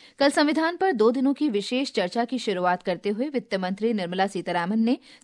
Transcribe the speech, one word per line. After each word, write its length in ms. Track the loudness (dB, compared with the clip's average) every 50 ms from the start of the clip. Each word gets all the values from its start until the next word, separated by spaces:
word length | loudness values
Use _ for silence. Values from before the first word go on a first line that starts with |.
| -20 -12 _ 2
कल 100 | 2 2
संविधान 460 | 4 4 2 2 2 2 0 -2 -2
पर 160 | 0 0 0
दो 180 | 2 4 4 4
दिनों 220 | 4 4 2 0 0
की 160 | 2 0 0
विशेष 420 | 0 -2 -2 -2 -2 -2 -2 -2
चर्चा 320 | -2 -2 -2 -2 -2 -2 -2
की 120 | -2 -2 -4
शुरुआत 440 | -2 -2 -2 0 2 0 0 0 0
करते 260 | -4 -4 -2 -2 -4
हुए 180 | -2 -2 -2 -2
वित्त 260 | -4 -6 -6 -4 -4
मंत्री 360 | -4 -2 -2 -4 -2 -2 -2 0
निर्मला 340 | -2 -2 -4 0 0 0 0
सीतारामन 520 | -2 -6 -6 -4 -2 -2 -2 0 0 0
ने 180 | 2 2 0 -2 _ -14 -20 -12